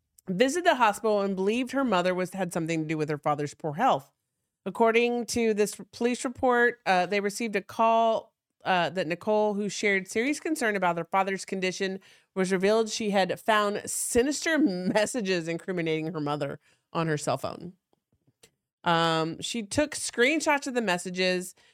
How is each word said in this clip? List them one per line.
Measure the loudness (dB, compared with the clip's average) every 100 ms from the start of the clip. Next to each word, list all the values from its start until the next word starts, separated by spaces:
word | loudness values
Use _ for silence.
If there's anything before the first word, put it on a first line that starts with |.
| _ _ -8
visited | 0 2 2 2
the | 4
hospital | 2 2 0 0
and | 0 0
believed | 0 0 -2
her | -2
mother | 0 2 2
was, | 0 -4
had | -4 -4
something | -2 -2 -2
to | -2
do | -2
with | -2
her | -2
father's | -2 -2 -4 -6
poor | -8
health. | 0 2 2 -2 _ _ _ _ _ -10
According | 2 4 4 2 0 -2
to | 0 2 2
this | 0 -2 -16
police | -4 -2 -2
report, | -4 0 2 4 4 2 0
uh, | 2 2
they | 0
received | -2 -4 -4 -4
a |
call, | -6 0 4 4 4 0 -4 _ _ _
uh, | -2 0 0
that | -2 -4
Nicole, | -4 0 2 2
who | 0 -4
shared | -2 0 0 0
serious | -2 -2 -2
concern | -4 -2 -2 0
about | 0 0
her | -2
father's | 0 0 -4 -6
condition, | -4 -4 -2 -4 -6 -12 _ _ -4
was | 0
revealed | 2 4 2 0
she | -2 0
had | 0 0 -2
found | 2 2 2 -2 -6
sinister | -6 0 2 2 0 0 2
<laughs> |
messages | 2 2 0 2 0 -2 -2 -2 -2
incriminating | -6 -4 -4 0 -2 -2
her | -4
mother | -2 -2 -4 -8 _ _ _
on | -4 -2
her | -2
cell | -2 -4
phone. | -4 -10 -14 -18 _ _ _ _ _ _ _ _ _ _
Um, | 0 2 4 2 -2 -4
she | -6 -6
took | -4 -2 -2
screenshots | -4 -8 2 2 2 2 0 0
of |
the | -2
messages, | 0 -2 -4 -2 0 0 -4 -14 _